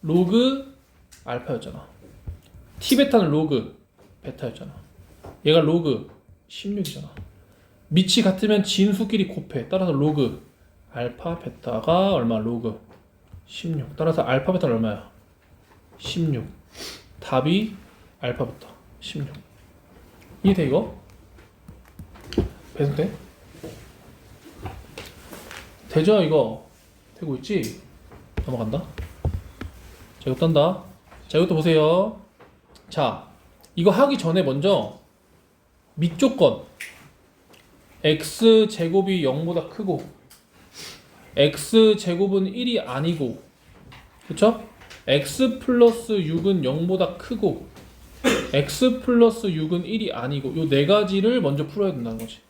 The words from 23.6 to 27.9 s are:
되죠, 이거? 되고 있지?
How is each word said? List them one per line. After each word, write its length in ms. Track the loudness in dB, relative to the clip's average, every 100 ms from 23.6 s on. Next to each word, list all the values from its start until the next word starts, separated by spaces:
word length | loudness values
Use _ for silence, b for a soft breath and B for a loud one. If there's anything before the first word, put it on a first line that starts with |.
| -18 -18 -20 -20 -20 -20 -20 -20 -20 -18 -16 -16 -18 -20 -20 -20 -20 -20 -18 -18 -18 -20 -2
되죠, 320 | 0 4 4
이거? 480 | 4 2 2 -4 -16 _ _ _ _ -14
되고 200 | -8 -8
있지? 460 | -4 -4 -4 -10 -20